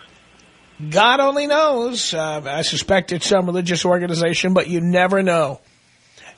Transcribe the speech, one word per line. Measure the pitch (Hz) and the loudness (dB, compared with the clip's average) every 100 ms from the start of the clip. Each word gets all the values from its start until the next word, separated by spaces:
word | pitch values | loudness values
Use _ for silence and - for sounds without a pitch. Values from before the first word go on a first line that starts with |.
| - _ _ _ _ _ _ - 151 | -20 _ _ _ _ _ _ -16 -2
God | 175 233 277 | 2 4 4
only | 277 285 285 | 0 0 0
knows. | 294 311 247 240 240 - 160 | 2 2 0 -2 -4 -6 -4
Uh, | 156 151 139 | -6 -6 -6
I | 147 | -4
suspect | 156 151 - 190 - | -4 -4 0 0 0
it's | 175 - | -4 0
some | 196 180 | 0 2
religious | 180 175 170 185 | -2 -2 0 2
organization, | 175 175 165 170 165 185 | 2 0 -2 0 0 2
but | 185 160 | 2 0
you | 175 | 0
never | 170 180 185 196 | 2 2 4 2
know. | 190 170 143 139 _ _ _ _ _ - - | 2 2 0 -4 _ _ _ _ _ -20 -20